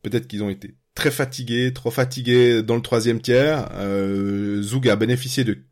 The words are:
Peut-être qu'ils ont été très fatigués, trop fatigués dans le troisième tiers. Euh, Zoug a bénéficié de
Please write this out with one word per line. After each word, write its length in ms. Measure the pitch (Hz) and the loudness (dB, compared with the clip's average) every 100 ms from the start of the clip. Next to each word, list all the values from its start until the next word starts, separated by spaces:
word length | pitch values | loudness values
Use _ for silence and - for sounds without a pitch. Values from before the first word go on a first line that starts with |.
Peut-être 260 | 110 117 127 | -4 -6 -4
qu'ils 140 | 104 | -6
ont 80 | 104 | -6
été 260 | 98 101 _ _ | -8 -12 _ _
très 160 | - 151 | -4 -2
fatigués, 640 | 127 131 - 120 120 127 | -2 -6 -6 -4 0 -2
trop 180 | 127 120 | -2 -4
fatigués 720 | 123 127 131 123 123 123 117 | -2 -2 -2 2 6 6 4
dans 140 | 110 117 | 2 -2
le 60 | |
troisième 380 | 117 117 113 113 | 0 0 0 -2
tiers. 500 | - 123 147 151 - | 2 4 4 0 -4
Euh, 840 | 98 98 98 98 98 101 101 101 101 | -6 -4 -2 -2 -2 -2 -2 -2 -4
Zoug 260 | 101 127 127 | -2 0 2
a 80 | 104 | 2
bénéficié 460 | 113 123 127 135 | 2 0 -2 -2
de 160 | 113 101 _ | -2 -2 _